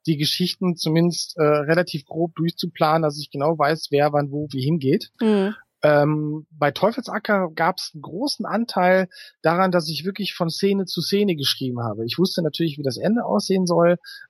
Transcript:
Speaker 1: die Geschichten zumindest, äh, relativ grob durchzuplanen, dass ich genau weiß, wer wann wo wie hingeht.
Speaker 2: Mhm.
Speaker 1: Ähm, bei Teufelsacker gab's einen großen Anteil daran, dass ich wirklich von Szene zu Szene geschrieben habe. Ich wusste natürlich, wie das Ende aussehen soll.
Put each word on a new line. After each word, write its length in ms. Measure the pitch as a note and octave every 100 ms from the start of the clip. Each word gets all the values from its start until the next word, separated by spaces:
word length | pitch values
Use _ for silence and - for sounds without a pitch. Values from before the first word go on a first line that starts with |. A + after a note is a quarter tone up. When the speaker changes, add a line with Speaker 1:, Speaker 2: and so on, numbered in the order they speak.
| -
Speaker 1:
die 80 | D3
Geschichten 640 | D#3 - F3+ - F3+ E3
zumindest, 580 | D#3+ E3 F3 D#3+ - E3+
äh, 60 |
relativ 640 | D3+ D3+ C#3+ E3 F3+ D3+ -
grob 280 | D#3+ E3+ -
durchzuplanen, 640 | E3+ - F3 - D#3+ D#3+
dass 160 | D#3 C#3+
ich 100 | C#3
genau 280 | C#3+ D3 D#3
weiß, 280 | C#3+ D#3+ -
wer 220 | C#3+ D3
wann 180 | D3 C#3+
wo 160 | D3 D3+
wie 120 | C3+
hingeht. 480 | C3+ E3 C3 E3+ - -
Speaker 2:
Mhm. 320 | A3 G#3 G3 G#3+ _ - D3+
Speaker 1:
Ähm, 600 | D3 D3 D3+ D3+ D3+ -
bei 220 | D#3 D3
Teufelsacker 800 | - G3+ A#3+ - G#3+ - G3+ F3
gab's 380 | D#3+ E3 - -
einen 80 | D3+
großen 440 | - F3+ C#4 - E3+
Anteil 640 | G3+ A#3 F#3+ F3+ F#3 F#3 - - _
daran, 300 | D#3+ F3 F#3+
dass 180 | F3 D#3
ich 160 | C#3+ F3+
wirklich 280 | G3 F#3+
von 160 | - E3+
Szene 360 | - G3 G3 F3+
zu 160 | F3
Szene 340 | - G3+ G#3 D#3
geschrieben 480 | C3 - C3 A#2+
habe. 220 | A#2 G#2 A#2
Ich 120 | D#3+
wusste 240 | F#3 -
natürlich, 360 | D#3+ - E3 C#3+
wie 60 |
das 120 | C3+ A#2
Ende 280 | D#3 A#3 -
aussehen 400 | G#3 - F#3+ F3
soll. 300 | E3+ E3+ F3 - -